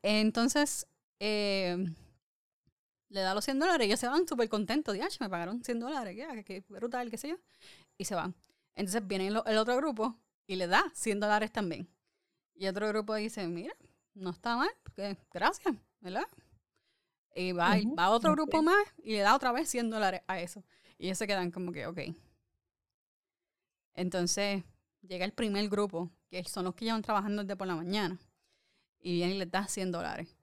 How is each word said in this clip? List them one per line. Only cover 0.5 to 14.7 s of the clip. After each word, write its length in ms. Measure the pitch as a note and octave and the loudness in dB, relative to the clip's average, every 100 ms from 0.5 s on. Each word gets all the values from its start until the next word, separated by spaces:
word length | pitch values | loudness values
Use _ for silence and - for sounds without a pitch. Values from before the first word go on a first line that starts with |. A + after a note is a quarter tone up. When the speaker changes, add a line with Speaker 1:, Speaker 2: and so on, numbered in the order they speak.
| D4 D4 - - _ _ _ | 4 2 -2 -8 _ _ _
Speaker 1:
eh, 580 | G#3 G#3 G3+ G3 F3+ F3 F#3 D#3+ - _ _ _ _ _ _ _ _ _ _ | -2 0 0 0 0 0 -2 -6 -18 _ _ _ _ _ _ _ _ _ _
le 120 | G3 | -2
da 120 | F#3+ | 0
los 120 | G3 | 0
cien 140 | G3+ C4+ | 0 2
dólares 260 | F4 E4 | 4 4
y 40 | G#3+ | 4
ellos 100 | - | 2
se 80 | B3 | 2
van 200 | D4 F4 | 0 0
súper 220 | B3+ A3+ | 0 0
contentos. 440 | G#3 G#3 C4+ D4+ | 0 0 -2 -2
"Diache, 240 | G3 E4+ - | -2 -4 -4
me 80 | G#3+ | -4
pagaron 340 | F3+ E3+ A#3+ | -4 -4 -6
cien 160 | A#3+ A#3 | -4 -4
dólares, 360 | A#3+ D4 G#3+ | -4 -6 -6
ya, 180 | G3+ D#4 | -10 -10
qué, 80 | A#3 | -12
qué 200 | G3+ F#3+ - | -10 -12 -12
brutal, 400 | G3 A#3 B3 A#3+ | -8 -6 -4 -6
qué 80 | A3 | -8
sé 120 | C#4+ | -8
yo". 80 | F4+ _ _ - - _ _ | -8 _ _ -20 -20 _ _
Y 80 | |
se 100 | G3 | -4
van. 200 | F3+ F3+ - _ _ _ | -2 -4 -8 _ _ _
Entonces 300 | - G3 A3 F#3+ | -8 -4 -2 -2
viene 200 | F#3+ F#3+ | -2 0
el, 140 | G#3+ | 0
el 120 | - A3 | 2 2
otro 180 | A3 B3+ | 4 2
grupo 400 | D4+ A3 A3 - _ _ - | 0 0 -4 -4 _ _ -8
y 80 | F#3 | -4
le 100 | F3 | 4
da 240 | G3+ F#4 | 4 4
cien 240 | - A3+ G3+ | -2 -2 0
dólares 320 | G#3 G#3 A3 | 2 2 2
también. 380 | - F#3+ D#3 F3+ _ _ _ _ _ _ | -2 -4 -4 -10 _ _ _ _ _ _
Y 120 | - F#3+ | -6 -4
otro 200 | F#3+ G#3+ | 0 0
grupo 260 | G#3+ G#3+ | 0 -2
dice, 320 | G#3+ G#3+ A3 E3+ | -2 -2 -4 -4
"Mira, 280 | E3+ B3 - - _ _ | -4 -8 -12 -20 _ _
no 160 | G3+ F#3 | -8 -8
está 260 | E3+ A#3 A#3+ | -4 -2 0
mal, 120 | E4+ | 0